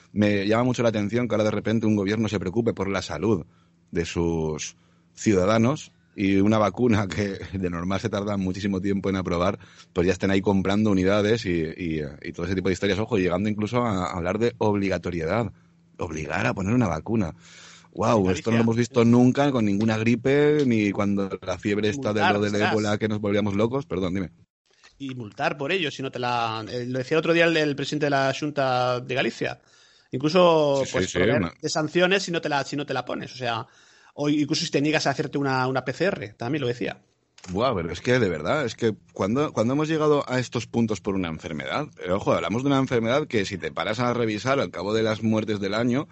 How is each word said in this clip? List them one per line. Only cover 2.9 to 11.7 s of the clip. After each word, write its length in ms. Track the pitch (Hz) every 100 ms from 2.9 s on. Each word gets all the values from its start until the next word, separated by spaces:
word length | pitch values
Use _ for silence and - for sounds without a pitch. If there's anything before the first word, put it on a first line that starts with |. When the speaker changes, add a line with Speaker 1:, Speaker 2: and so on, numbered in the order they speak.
| 95
Speaker 1:
salud 460 | - 78 101 95 - _ _ _ _
de 120 | 90
sus 720 | 82 87 85 82 80 76 - - _ _ _
ciudadanos 800 | - 113 95 92 113 117 151 - _ _ -
y 240 | 98 98
una 180 | 101 110
vacuna 480 | 101 92 120 104 98
que 320 | 87 101 95 95 95
de 140 | 90
normal 300 | 85 87 95
se 100 | -
tarda 260 | 101 101 98
muchísimo 440 | 92 92 104 95
tiempo 280 | 98 98 95
en 80 | 95
aprobar, 440 | 90 87 92 98 - - -
pues 160 | - 87
ya 40 |
estén 200 | 87 98
ahí 80 | 98
comprando 500 | 101 98 92 104 107
unidades 560 | 95 92 104 104 117 95
y, 40 |
y, 500 | 85 78